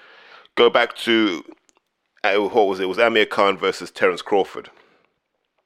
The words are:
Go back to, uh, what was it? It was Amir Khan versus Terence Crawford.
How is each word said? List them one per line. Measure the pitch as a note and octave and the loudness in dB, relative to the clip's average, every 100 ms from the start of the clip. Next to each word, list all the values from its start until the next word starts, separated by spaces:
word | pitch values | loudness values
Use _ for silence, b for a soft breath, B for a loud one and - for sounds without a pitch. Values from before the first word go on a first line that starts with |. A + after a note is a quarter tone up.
| B B B B B | B B B B B
Go | - A#2+ | 0 2
back | B2 A#2 - | 2 0 -4
to, | A#2+ A2+ G#2 D#2 - - _ _ _ _ _ _ | 0 0 0 -4 -10 -20 _ _ _ _ _ _
uh, | G#2 G#2 | -2 0
what | G2 A#2+ G2 | 0 0 0
was | F#2+ | 0
it? | |
It | F#2 | -4
was | F#2 | 0
Amir | A#2 A2 G2+ | 2 2 0
Khan | - G2 F#2 | 2 0 0
versus | F#2+ - F2 | -4 -4 -10
Terence | - G2 E2+ | -2 -2 -2
Crawford. | - G2+ F2+ A#1+ - b b b _ _ _ _ _ _ | -2 -2 -2 -8 -18 b b b _ _ _ _ _ _